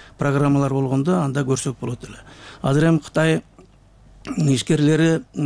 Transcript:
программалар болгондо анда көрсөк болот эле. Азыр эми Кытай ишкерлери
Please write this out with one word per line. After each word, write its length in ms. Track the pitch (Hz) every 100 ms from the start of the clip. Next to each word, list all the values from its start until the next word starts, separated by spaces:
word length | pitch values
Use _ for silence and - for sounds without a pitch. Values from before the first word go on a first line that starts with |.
| - -
программалар 540 | 143 139 143 143 139
болгондо 480 | 135 131 135 143 185
анда 220 | 139 131
көрсөк 340 | 131 131 139 123
болот 240 | 120 123
эле. 120 | - - - - - -
Азыр 260 | 135 143 165
эми 100 | 160
Кытай 440 | - 156 160 160 - - - _ _ _ - - - 254
ишкерлери 840 | 147 131 - 156 147 156 160 160 - -